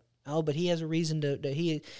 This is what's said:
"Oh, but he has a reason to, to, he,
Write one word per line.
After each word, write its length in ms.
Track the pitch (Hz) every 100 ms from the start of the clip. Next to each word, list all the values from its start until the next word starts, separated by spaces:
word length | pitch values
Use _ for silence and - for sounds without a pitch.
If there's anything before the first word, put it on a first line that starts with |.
| _ _ -
"Oh, 160 | 156
but 140 | 156 147
he 120 | 175
has 140 | 170
a 60 | 156
reason 340 | 160 160 156
to, 160 | 143 139
to, 160 | 143
he, 280 | 139 170 151 -